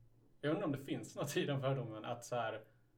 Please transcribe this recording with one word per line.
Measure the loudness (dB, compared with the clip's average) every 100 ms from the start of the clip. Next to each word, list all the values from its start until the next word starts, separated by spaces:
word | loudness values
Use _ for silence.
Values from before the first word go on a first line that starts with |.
| -20 -20 -20 -4
jag | 0
undrar | 2 2
om |
det | 0
finns | -2 -4 -4 -4
något | 0 2
i | 2
den | 2
fördomen, | 4 2 0 -4 -4
att | -6 -2
så | 0
här, | 0 -2 -8 -20 -20